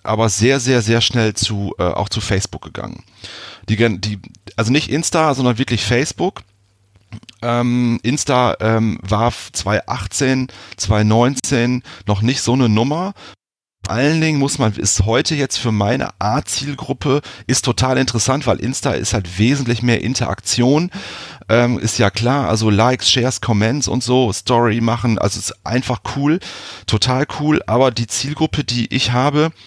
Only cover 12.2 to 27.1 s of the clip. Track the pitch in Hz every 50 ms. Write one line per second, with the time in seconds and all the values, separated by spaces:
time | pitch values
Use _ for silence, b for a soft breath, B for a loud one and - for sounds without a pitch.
12.2 | 104 117 135 - - 117 123 135 131 117 107 107 117 139 147 165 180 196 202 B
13.2 | B B B _ _ _ _ _ _ _ _ _ - - 92 113 135 147 160 160
14.2 | 160 160 156 143 139 135 - - 131 110 101 - - - - - 98 107 113 127
15.2 | - - 165 143 139 - - - - 120 110 104 104 101 120 135 - - - -
16.2 | 98 104 113 143 156 - - - 135 143 143 127 - - 135 - - 135 131 147
17.2 | B B B B B - 127 - - 131 113 - 127 131 131 127 135 127 - 117
18.2 | - - 131 147 - 123 98 - - 117 131 - - 143 95 64 - - - 107
19.2 | 92 85 90 90 104 120 143 135 135 117 120 110 120 120 117 - - 110 135 -
20.2 | 107 - - - - - - 123 120 127 143 151 175 175 B 196 B B B B
21.2 | B B B B B - 110 117 120 120 123 78 - 110 - - 113 98 - -
22.2 | 107 120 135 143 131 82 98 107 110 110 104 98 113 123 127 123 - - - 135
23.2 | 117 131 127 - - - 113 101 107 113 127 147 131 - 95 127 123 - 123 131
24.2 | 131 110 95 - - - 127 117 120 117 107 117 113 113 113 117 123 120 110 98
25.2 | - 110 - - - - - - _ - - 127 - - 123 107 - - - 139
26.2 | 139 143 156 190 B B B B B B B B B - - 104 - 131